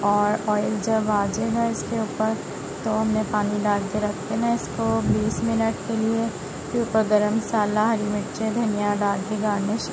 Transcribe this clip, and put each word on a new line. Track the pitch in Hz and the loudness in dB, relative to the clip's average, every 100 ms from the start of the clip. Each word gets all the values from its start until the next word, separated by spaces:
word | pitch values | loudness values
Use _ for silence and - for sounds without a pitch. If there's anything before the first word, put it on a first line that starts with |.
| 208 | 4
और | 208 208 214 - | 4 4 2 2
ऑयल | 208 214 214 | 0 2 -2
जब | 208 220 214 | 0 0 2
आ | 208 202 | 2 2
जाएगा | 190 226 226 233 | 0 0 0 0
इसके | 226 - 226 | -2 -4 -2
ऊपर | 214 - 220 220 - - - - | -2 0 0 0 -6 -10 -10 -6
तो | 226 | -2
हमने | 214 220 214 214 | 0 2 0 0
पानी | 220 208 208 | 0 0 0
डाल | 208 202 190 | 2 0 0
के | 214 | -2
रख | 208 202 - | -2 -4 -4
देना | 226 233 | -2 0
इसको | 240 - - 226 226 | 0 -2 -2 0 2
बीस | 214 214 214 - | 2 2 2 0
मिनट | 226 226 220 220 - | 0 2 0 -2 -4
के | 220 | 0
लिए। | 220 226 226 - - - - | 0 0 -2 -4 -10 -10 -4
फिर | 240 | -2
ऊपर | 233 220 208 | 0 2 4
गरम | 208 208 214 | 4 4 0
मसाला, | 214 226 208 208 220 | 0 0 2 2 2
हरी | 220 | 2
मिर्चें, | 208 208 202 - 220 | 0 -2 -4 -4 -2
धनिया | 214 226 208 208 208 | 0 0 0 0 2
डाल | 202 202 | 2 0
के | 190 214 | -2 -2
गार्निश | 214 202 196 226 - | 0 0 0 -2 -4